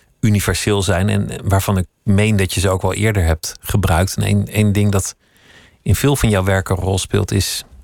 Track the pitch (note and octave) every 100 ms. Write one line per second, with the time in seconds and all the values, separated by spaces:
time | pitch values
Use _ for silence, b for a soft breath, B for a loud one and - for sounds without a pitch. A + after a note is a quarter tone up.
0 | b _ A2+ G#2 F#2+ F2 - G2+ G2 F2
1 | G2 G2+ G#2 - - F#2+ F#2 G2 F2 _
2 | - G2+ G#2+ G#2+ F#2+ - F#2+ F#2 F#2 F#2
3 | G#2+ G#2 E2 D#2+ - - - G#2+ F2+ E2
4 | F#2+ - G2+ G2+ G#2 G#2 G#2 G2 G#2 G2
5 | - - b b b b b b - A2
6 | C3+ C#3 A#2 G2+ F#2 F#2+ F#2 F2+ F#2 F#2+
7 | - G2+ G2 G#2 - - - -